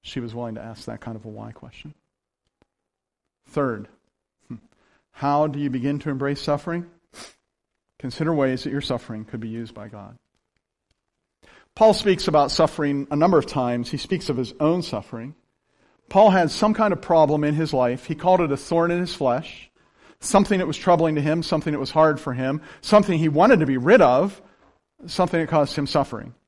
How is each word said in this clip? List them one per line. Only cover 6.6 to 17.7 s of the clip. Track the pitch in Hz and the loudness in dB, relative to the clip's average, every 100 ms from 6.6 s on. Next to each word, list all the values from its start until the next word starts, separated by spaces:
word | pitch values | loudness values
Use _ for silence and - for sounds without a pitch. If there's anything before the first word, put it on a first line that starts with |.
| - 170 170 _ _ - - _ _ _ _ _ _ _ | -4 -8 -8 _ _ -20 -20 _ _ _ _ _ _ _
Consider | 131 - 160 | -12 -6 -2
ways | 156 135 127 | 0 0 -2
that | 147 | -6
your | 139 | -8
suffering | - 123 - 110 | -6 -8 -8 -14
could | 107 110 | -12 -12
be | 110 | -10
used | 113 113 | -10 -12
by | 110 104 | -14 -18
God. | 104 101 120 _ _ _ _ _ _ _ _ _ _ _ _ _ - _ - | -18 -20 -20 _ _ _ _ _ _ _ _ _ _ _ _ _ -20 _ 4
Paul | 220 | 4
speaks | 208 208 185 - | 4 2 0 2
about | 151 139 | 2 2
suffering | - 214 - 147 143 139 | 2 0 0 -2 -2 -2
a | 143 | 2
number | 170 175 | 4 4
of | 131 | 2
times. | 143 123 120 120 | -4 -2 -2 -4
He | 143 | -8
speaks | - 180 - | -4 -6 -4
of | 127 | -4
his | 117 - | -4 -2
own | 156 175 | 0 0
suffering. | 170 113 - 117 123 151 _ _ _ _ _ _ _ | -4 -8 -10 -14 -14 -18 _ _ _ _ _ _ _
Paul | 196 214 | 6 6
had | 190 165 | 6 2
some | - 214 | 2 0
kind | 214 214 | 2 0
of | 180 | 0
problem | - 165 151 151 | 2 4 4 2
in | 147 | 0
his | 151 160 | 0 0